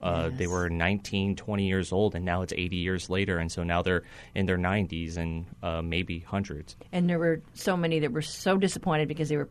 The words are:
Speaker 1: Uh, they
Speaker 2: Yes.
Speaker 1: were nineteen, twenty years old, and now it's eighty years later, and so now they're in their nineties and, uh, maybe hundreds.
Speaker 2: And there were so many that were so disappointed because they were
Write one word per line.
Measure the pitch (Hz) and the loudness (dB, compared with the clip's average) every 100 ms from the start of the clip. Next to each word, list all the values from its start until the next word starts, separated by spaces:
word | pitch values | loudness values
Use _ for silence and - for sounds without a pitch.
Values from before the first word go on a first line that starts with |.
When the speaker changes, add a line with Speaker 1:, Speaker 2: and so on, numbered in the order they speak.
Speaker 1:
Uh, | 90 85 82 | -2 0 0
they | 80 90 | 0 0
Speaker 2:
Yes. | |
Speaker 1:
were | 90 87 | 0 0
nineteen, | 85 85 101 - 101 98 92 | 2 2 0 -2 0 0 -2
twenty | - 101 98 | -2 -2 2
years | 95 87 | 0 0
old, | 92 107 85 | 2 2 0
and | 90 | -2
now | 87 | 0
it's | 90 - | -2 -2
eighty | 90 90 | -2 -2
years | 87 92 - | -2 -2 -2
later, | 92 98 87 | 0 0 0
and | 82 | -2
so | 90 | -2
now | 85 87 | 0 2
they're | 90 87 - - - | 4 2 0 -12 -8
in | 92 92 | -2 2
their | 92 | 2
nineties | 90 104 92 82 82 85 | 2 2 0 -2 -4 -2
and, | 82 82 87 - | -2 -4 -6 -8
uh, | 87 82 | -4 -2
maybe | 82 85 87 85 | 0 -2 -2 -6
hundreds. | - 98 101 73 80 - - | -4 -4 -4 -6 -12 -18 -6
Speaker 2:
And | 180 175 | 0 2
there | 170 | 2
were | 165 160 - | 2 0 -4
so | - - 180 | -4 0 2
many | 165 165 | 2 2
that | 151 | 2
were | 156 | 0
so | 151 - 190 196 | -4 -2 2 4
disappointed | 190 - 185 156 151 | 2 0 2 2 2
because | 151 151 | 0 0
they | 147 | 0
were | - | -2